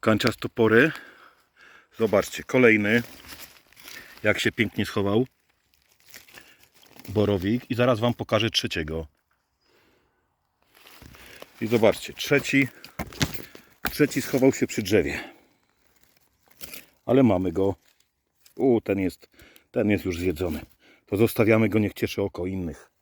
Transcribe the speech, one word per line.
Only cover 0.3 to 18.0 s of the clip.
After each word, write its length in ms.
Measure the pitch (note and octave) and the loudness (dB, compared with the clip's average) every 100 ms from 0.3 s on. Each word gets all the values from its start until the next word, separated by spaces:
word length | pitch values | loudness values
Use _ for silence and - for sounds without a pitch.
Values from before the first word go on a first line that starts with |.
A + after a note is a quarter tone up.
| G#2+ A#2+ - A2+ A2 D#3 - - - - _ _ _ - - _ _ | -4 -10 0 4 6 4 0 -18 -20 -20 _ _ _ -20 -20 _ _
Zobaczcie, 460 | A2+ G2+ F#2 - | 0 2 0 -8
kolejny. 580 | - C3 B2 G#2+ G#2 A#2 A#2 - - - - - _ _ - - - - | -2 4 6 6 2 0 -2 -16 -20 -20 -20 -20 _ _ -20 -20 -20 -4
Jak 180 | G#2 G#2 | -2 0
się 120 | A2+ | -2
pięknie 340 | - G#2+ - G2+ | 0 -4 -2 -4
schował 400 | - G2 G#2 B2+ _ _ _ _ _ _ _ _ - - - - _ _ _ _ - - | -2 0 0 -2 _ _ _ _ _ _ _ _ -20 -20 -20 -20 _ _ _ _ -20 -6
borowik. 640 | G2 G2+ G2+ F#2 A#2+ - | 0 0 0 0 -4 -4
I 40 | |
zaraz 260 | A#2 B2 A#2 | -2 0 2
wam 140 | A#2+ | 0
pokażę 360 | A#2 A2+ A2 A2 | -4 -2 0 0
trzeciego. 560 | - - - D#2 D#2+ D#2 _ _ _ _ _ _ _ _ _ _ _ _ _ _ _ _ _ - - - - - - - - | -2 -4 -6 -6 -8 -10 _ _ _ _ _ _ _ _ _ _ _ _ _ _ _ _ _ -20 -20 -20 -20 -20 -20 -20 -10
I 60 | A#2 | -2
zobaczcie, 460 | A#2 G#2+ - - | 4 4 2 -6
trzeci. 560 | - - C#3+ - C#3 C3 - - _ - - - - - - _ _ - - | -10 0 0 2 0 0 -4 -20 _ -14 -6 -6 -6 -16 -20 _ _ -10 0
Trzeci 240 | D3 - | 0 0
schował 300 | - C#3 C3 | -4 2 2
się 140 | - C3 | 2 -4
przy 160 | - | -4
drzewie. 520 | G2+ G#2 C#2+ - - - _ _ _ _ _ _ _ _ _ _ _ _ - - - _ - | 0 0 0 -6 -12 -20 _ _ _ _ _ _ _ _ _ _ _ _ -18 -18 -20 _ 0
Ale 160 | B2 | 4
mamy 300 | B2+ F#2 F#2 | 4 4 0
go. 220 | E2+ G2 F#2+ _ _ | -2 -2 -2 _ _